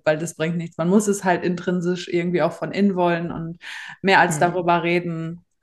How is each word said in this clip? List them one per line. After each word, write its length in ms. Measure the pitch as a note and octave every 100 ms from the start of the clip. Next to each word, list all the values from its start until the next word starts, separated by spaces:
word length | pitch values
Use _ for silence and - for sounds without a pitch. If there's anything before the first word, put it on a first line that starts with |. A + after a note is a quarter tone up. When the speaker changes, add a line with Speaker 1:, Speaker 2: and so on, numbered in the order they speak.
| D#3
Speaker 1:
weil 120 | D#3
das 180 | E3+ -
bringt 180 | D#3+ E3+
nichts. 220 | E3 -
Man 100 | E3+
muss 220 | G#3 G#3
es 160 | G3+ F#3
halt 180 | E3+
intrinsisch 640 | F3 F3 - F3+ F3 F3+ -
irgendwie 340 | F3 F3 E3+
auch 120 | E3
von 180 | - D#3
innen 240 | - G3+ F3+
wollen 340 | F3 E3+ E3+
und 260 | - E3 E3+ - - - -
mehr 180 | F#3 F3
als 160 | F3 D3+
Speaker 2:
Mhm. 40 |
Speaker 1:
darüber 420 | F3 F3+ F3 F3
reden 600 | E3+ F3 F3 E3 E3 E3+ _ _